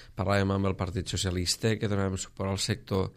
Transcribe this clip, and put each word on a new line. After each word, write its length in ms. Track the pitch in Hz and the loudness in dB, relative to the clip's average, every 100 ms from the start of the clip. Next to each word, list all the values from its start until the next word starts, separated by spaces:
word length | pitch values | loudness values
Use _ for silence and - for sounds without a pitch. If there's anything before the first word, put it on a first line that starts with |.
| - - | -12 -4
parlàvem 400 | 95 101 98 98 | 2 4 4 4
amb 140 | 98 | 2
el 80 | 95 | 0
Partit 320 | 92 95 87 | -2 -2 -2
Socialista, 640 | 92 95 90 87 - 113 107 | -2 0 0 0 0 0 0
que 140 | 107 | 0
donàvem 240 | 101 98 95 | 0 0 -2
suport 340 | - - 95 | -6 -6 -2
al 80 | 98 | 0
sector, 480 | - 101 - 98 95 | 0 -2 0 0 0